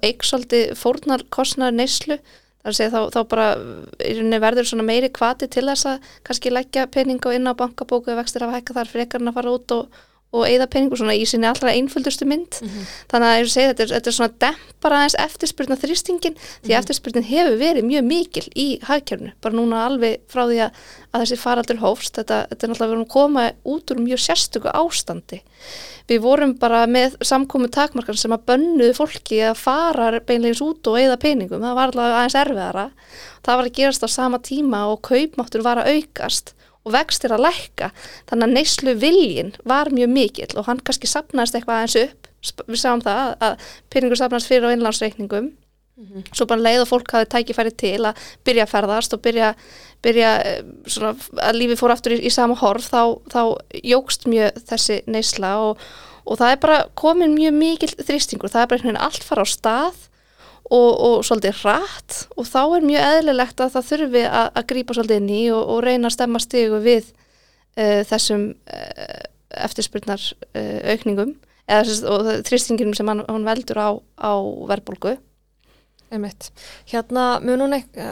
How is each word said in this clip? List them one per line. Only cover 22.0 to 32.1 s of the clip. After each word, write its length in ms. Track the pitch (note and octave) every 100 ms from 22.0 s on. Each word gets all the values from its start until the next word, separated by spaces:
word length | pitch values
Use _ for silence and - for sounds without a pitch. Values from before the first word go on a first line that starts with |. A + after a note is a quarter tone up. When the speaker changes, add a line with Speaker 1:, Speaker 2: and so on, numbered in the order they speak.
| - -
Speaker 1:
Þetta, 220 | A3 G#3+ -
þetta 140 | - A3+
er 80 |
náttúrulega, 160 | A3+ A3+
við 80 | A3+
erum 80 | A3+
að 80 | C4+
koma 300 | D4 C#4 A#3 -
út 300 | - D#4 - B3
úr 60 |
mjög 200 | A#3+ B3 -
sérstöku 480 | E4+ - - -
ástandi. 680 | - A#3 - - E3+ - F3+ - _ - - - - -
Við 100 | A#3
vorum 360 | A#3+ C#4+ C#4+ B3
bara 240 | A#3 A#3 A#3
með 300 | B3 C4 -
samkomu 460 | A#3 C4 C4+ C4+ A#3+
takmarkan 460 | C#4 D4 B3 A#3+ G#3+
sem 180 | A3+ A3+
að 80 | A#3+
bönnuðu 480 | B3+ E4 D#4+ A#3
fólki 460 | B3 D4+ - - A3
að 160 | A3 A3+
fara 540 | C4 C#4+ E4+ D4 A3+ A#3
beinlegis 420 | A#3+ A#3+ A#3 A#3
út 240 | D4+ D#4+ A3+
og 120 | A3+
eyða 160 | C4 B3
peningum. 460 | D4+ C4+ F#3 -
Það 160 | A#3 B3
var 140 | C4
allavega 260 | B3+ A#3+